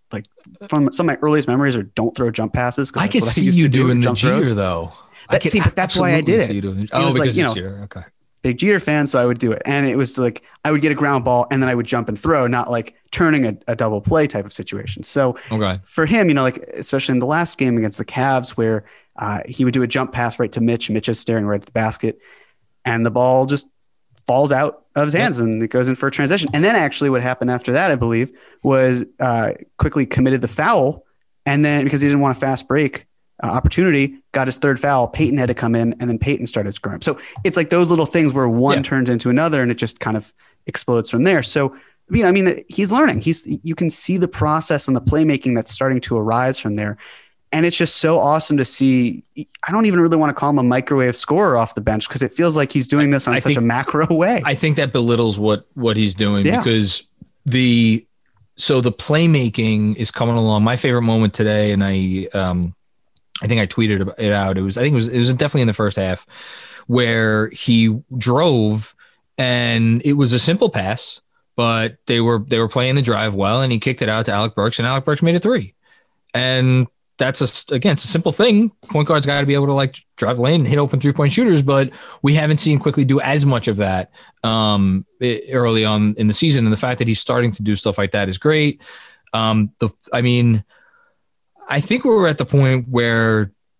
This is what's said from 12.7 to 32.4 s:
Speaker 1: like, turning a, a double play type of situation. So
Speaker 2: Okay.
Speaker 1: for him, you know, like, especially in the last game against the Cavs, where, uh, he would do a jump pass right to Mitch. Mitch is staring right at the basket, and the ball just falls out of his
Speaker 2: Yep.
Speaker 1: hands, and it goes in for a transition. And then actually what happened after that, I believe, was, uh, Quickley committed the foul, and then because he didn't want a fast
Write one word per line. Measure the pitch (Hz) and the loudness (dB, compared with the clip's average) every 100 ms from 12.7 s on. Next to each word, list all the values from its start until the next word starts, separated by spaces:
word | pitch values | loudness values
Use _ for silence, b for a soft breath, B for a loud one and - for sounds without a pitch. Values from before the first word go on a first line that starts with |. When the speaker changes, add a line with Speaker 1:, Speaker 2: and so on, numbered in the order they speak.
Speaker 1:
like, | 120 110 _ _ | -4 -6 _ _
turning | - 170 151 123 | 0 2 2 0
a, | 101 - | -4 -6
a | 113 | -2
double | 113 107 | -2 -2
play | - 160 151 | 0 0 0
type | 104 98 | -2 -8
of | |
situation. | - 95 101 139 - | -10 -10 -10 -10 -10
So | - 147 131 123 B | -6 -2 0 -2 B
Speaker 2:
Okay. | 110 101 92 | -4 -2 -4
Speaker 1:
for | - - 156 | -8 -4 0
him, | 226 185 | 2 2
you | |
know, | 143 | 2
like, | 131 - - - | 0 -2 -12 -12
especially | - 139 131 | -4 -4 0
in | 127 | -2
the | 127 | 0
last | 156 170 - | 0 -2 -2
game | 131 117 | 0 0
against | 110 - | -2 -4
the | 117 | -8
Cavs, | - 131 135 123 | -4 0 0 -2
where, | - 113 110 b b b - | -4 -2 -2 b b b -10
uh, | 107 104 - | -8 -6 -8
he | 123 127 | -2 0
would | |
do | 127 | 0
a | 123 | 0
jump | 135 131 | -2 -4
pass | 123 120 - | -4 -4 -2
right | 113 | -4
to | - | -2
Mitch. | 117 117 - | -2 -2 -2
Mitch | 107 - | -4 -2
is | 110 | -4
staring | - 113 104 | -2 -2 -2
right | 104 | -4
at | - | -4
the | |
basket, | 117 110 110 113 - b b b b _ _ - | -4 -4 -2 -6 -6 b b b b _ _ -6
and | 117 117 | -2 0
the | |
ball | 117 127 131 135 | 2 2 2 2
just | 143 - _ _ _ _ _ - | -2 -4 _ _ _ _ _ -2
falls | 127 143 | 0 2
out | 135 147 - _ - | 2 0 -4 _ -2
of | 151 | 0
his | |
Speaker 2:
Yep. | 160 | 0
Speaker 1:
hands, | 233 127 | 0 0
and | 113 110 | -2 -2
it | 113 | -2
goes | 127 127 | 0 0
in | 127 | 0
for | 139 | -2
a | |
transition. | - 143 196 160 | -2 0 0 -2
And | 147 | 0
then | 185 226 | 2 2
actually | 147 - 143 | 0 -2 -2
what | 131 | 0
happened | 123 127 123 | -2 -2 -2
after | 123 - | -4 -2
that, | 131 185 | 0 0
I | 139 | 0
believe, | 117 113 131 b b b | 0 0 -2 b b b
was, | 131 135 131 123 - _ | 0 4 4 0 -4 _
uh, | 127 117 107 - - _ | -2 0 -2 -6 -14 _
Quickley | 151 147 131 | -2 0 -2
committed | - 127 131 | 0 2 2
the | - | -2
foul, | - 160 220 135 156 _ _ _ _ - | -2 0 2 0 -2 _ _ _ _ -2
and | 143 | 0
then | 151 147 131 | 2 2 0
because | 139 | 0
he | 143 | 2
didn't | 143 | 2
want | 139 | 0
a | |
fast | 123 | 0